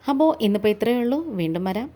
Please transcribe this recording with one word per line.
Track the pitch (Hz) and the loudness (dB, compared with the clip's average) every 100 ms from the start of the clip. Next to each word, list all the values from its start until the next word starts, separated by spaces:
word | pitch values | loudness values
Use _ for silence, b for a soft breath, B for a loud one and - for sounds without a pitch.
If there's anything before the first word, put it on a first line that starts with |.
| - | -2
അപ്പോൾ | 269 311 311 | 2 2 2
ഇന്നിപ്പോൾ | 214 202 208 | 0 2 0
ഇത്രയേ | 208 220 247 | 0 0 0
ഉള്ളൂ. | 240 277 330 202 | 0 -2 -4 -4
വീണ്ടും | 165 170 185 | -2 -2 -2
വരാം. | 190 277 | -4 -6